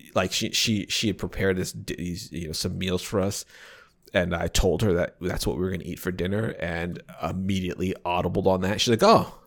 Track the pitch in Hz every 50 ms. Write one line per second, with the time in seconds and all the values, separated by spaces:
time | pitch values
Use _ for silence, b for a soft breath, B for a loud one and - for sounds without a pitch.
0 | - - - 104 92 92 - - 110 101 - - - - 110 101 - - - -
1 | - 107 92 - - 90 - - 95 95 95 92 85 - - 104 104 - - -
2 | 87 87 87 101 - - - - 87 78 85 - - 95 92 92 92 92 90 92
3 | - - 107 101 92 98 92 - - B B B B B B B B B B B
4 | _ - - 98 87 87 87 82 87 85 - - - 92 78 82 113 104 87 85
5 | 82 - - - 85 87 - - - - - 67 92 95 95 87 - - 85 -
6 | - 92 90 90 87 92 101 107 113 - - - 80 87 85 82 85 87 85 -
7 | - - - - - 82 90 92 95 95 98 95 92 90 - - 90 95 - -
8 | - 87 87 90 82 87 92 104 92 95 95 92 92 92 90 92 - 123 113 110
9 | 190 208 226 - 175 - - - -